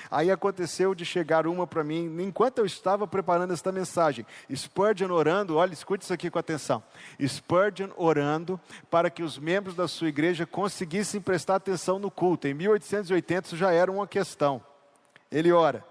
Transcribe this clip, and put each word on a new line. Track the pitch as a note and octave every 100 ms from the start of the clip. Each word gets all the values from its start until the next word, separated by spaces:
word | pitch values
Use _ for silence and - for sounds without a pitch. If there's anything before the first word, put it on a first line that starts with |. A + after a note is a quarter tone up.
| -
Aí | C#3+ E3+
aconteceu | F#3+ G3 F#3+ E3+ - F#3
de | F#3
chegar | E3+ F3+ D3+ D#3+ D#3
uma | F3+ F3
para | E3
mim, | D3+ D#3+ E3+ D#3+
enquanto | F#3+ - B3 B3+
eu | G3+
estava | - F#3 G3+ G3+
preparando | F#3+ F3+ F3 F3+
esta | E3+ F#3+
mensagem. | F#3+ F3+ - D#3+ A#2 G#2+ - -
Spurgeon | C3+ - - G#3 G3 F#3
orando, | F3 D3+ F#3 G3
olha, | D#3 F#3
escute | E3 - F#3+
isso | -
aqui | F3 F3
com | E3+
atenção. | D#3+ D#3 - A#2 - - - -
Spurgeon | C#3 - - F3 G#3 F#3+ G3 -
orando | E3 D3+ C#3+ D#3 F3 F#3 - - -
para | E3+ E3+
que | E3+
os | E3 C3+
membros | D3+ F#3+ F#3+ F3
da | E3+
sua | - E3
igreja | D3 E3 E3
conseguissem | E3 - G3 - F3 F#3 G3 G#3
prestar | F3+ F3+ -
atenção | F#3+ G3 F3+ - F#3+
no | G3+
culto. | - F3+ E3 C#3
Em |
mil | C#3+ F#3+
oitocentos | G#3+ - G3+ F3
e |
oitenta | F3+ - F3 -
isso | E3
já | F#3+
era | E3+ F#3
uma | G3 G3+
questão. | G3 F#3 - C#3+ B2+ - _ _ _ _ _ -
Ele | C#3+ E3+
ora, | E3+ D#3+ B2 -